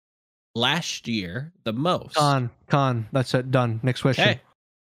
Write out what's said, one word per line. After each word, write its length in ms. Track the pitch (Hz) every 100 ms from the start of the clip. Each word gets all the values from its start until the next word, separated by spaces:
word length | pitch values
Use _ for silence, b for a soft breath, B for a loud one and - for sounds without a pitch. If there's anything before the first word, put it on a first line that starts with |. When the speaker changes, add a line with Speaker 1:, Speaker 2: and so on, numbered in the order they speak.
| _ _ _ _ _
Speaker 1:
last 540 | 113 127 165 - - -
year 440 | 110 87 117 156 _
the 80 | 113
most? 420 | 113 170 170 -
Speaker 2:
Khan. 360 | 156 147 135 120 _ -
Khan. 400 | 147 131 120 107
That's 240 | 135 123
it. 160 | 131 131
Done. 300 | 131 120 113
Next 200 | 131 -
question. 260 | 139 127 202
Speaker 1:
Okay. 120 | 139 _ _ _ _ _